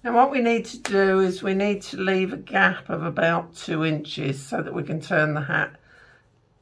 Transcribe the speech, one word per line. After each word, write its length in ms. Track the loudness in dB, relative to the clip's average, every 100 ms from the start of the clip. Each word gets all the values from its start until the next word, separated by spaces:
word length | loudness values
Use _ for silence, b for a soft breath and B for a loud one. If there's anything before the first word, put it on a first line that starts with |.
Now 120 | 2 4
what 160 | 4
we 100 | 4
need 240 | 2 2 -2
to 140 | -8
do 400 | -2 2 4 4
is 240 | 2 0
we 100 | -2
need 300 | 0 0 -2
to 140 | -6 -4
leave 360 | 0 0 0
a 40 | -4
gap 520 | -4 2 2 0 -6
of 140 | -6
about 520 | -4 0 2 2 -4 -14
two 300 | -6 -2 0
inches 580 | -2 -6 -6 -4 -6
so 180 | -6 -6
that 120 | -6
we 100 | -6
can 160 | -6 -6
turn 360 | -2 0 2 0
the 60 |
hat 340 | -2 -4 -4 -8 b b b b b _ _ _